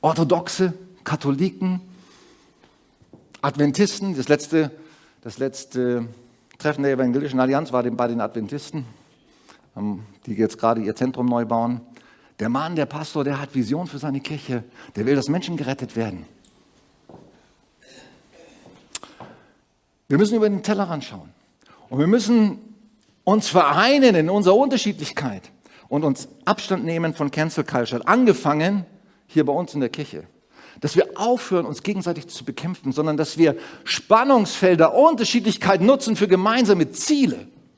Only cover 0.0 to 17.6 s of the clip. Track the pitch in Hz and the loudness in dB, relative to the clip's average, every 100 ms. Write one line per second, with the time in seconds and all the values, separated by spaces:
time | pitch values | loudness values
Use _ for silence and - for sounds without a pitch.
0 | 151 160 156 170 170 - 185 - - _ | 0 0 2 0 -2 -2 -2 -2 -16 _
1 | - 156 143 135 185 - 185 185 - - | -8 -4 -2 -2 -2 -2 -4 -4 -8 -20
2 | - - - _ _ _ _ _ _ _ | -20 -20 -20 _ _ _ _ _ _ _
3 | _ - _ - 143 135 147 139 202 - | _ -20 _ -6 -6 0 0 2 0 0
4 | 196 151 127 147 - 160 156 - - _ | -6 -6 0 0 2 0 0 -6 -20 _
5 | _ _ 117 - 135 131 - 123 123 123 | _ _ -18 -8 -8 -8 -10 -4 -2 -2
6 | 117 113 _ _ _ _ 151 143 139 131 | -6 -14 _ _ _ _ -4 -2 -2 0
7 | 127 123 147 131 127 135 120 123 120 113 | 0 0 -2 -2 0 0 -2 -2 -2 -2
8 | 120 117 107 117 104 143 - 156 120 - | -2 -2 -6 -6 -8 -10 -10 -12 -12 -18
9 | _ _ _ _ _ _ _ - 104 101 | _ _ _ _ _ _ _ -10 -8 -8
10 | 110 - - 104 110 - 113 113 104 107 | -12 -20 -12 -2 -2 0 -2 0 -4 -4
11 | 131 131 123 120 113 117 120 123 - - | -4 -2 -2 -2 -2 -2 -2 -6 -10 -20
12 | _ _ _ _ 107 123 156 170 139 147 | _ _ _ _ -4 -4 -4 -4 -4 -6
13 | 156 156 139 139 139 139 110 147 180 143 | -8 -6 -4 -6 -6 -6 -4 -4 -6 -10
14 | 151 139 139 151 - 123 110 - - - | -8 -8 -8 -12 -8 -8 -8 -20 -16 -6
15 | 113 139 120 165 180 170 131 135 123 117 | 0 0 0 -4 -4 -8 -6 -8 -8 -6
16 | 113 87 80 _ _ _ _ _ _ _ | -6 -8 -16 _ _ _ _ _ _ _
17 | _ - - _ _ _ | _ -20 -20 _ _ _